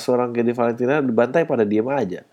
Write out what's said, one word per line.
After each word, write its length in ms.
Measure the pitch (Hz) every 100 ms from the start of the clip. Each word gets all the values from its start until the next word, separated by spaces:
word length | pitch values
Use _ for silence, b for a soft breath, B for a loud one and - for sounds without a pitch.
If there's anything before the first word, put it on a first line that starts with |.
| -
orang 240 | 123 123
kayak 160 | 120 117
di 80 |
Valentina 480 | 120 117 117 123 151
dibantai 400 | 131 113 120 165
pada 240 | 165 127 107
diem 240 | 107 120
aja. 320 | 139 104 90 -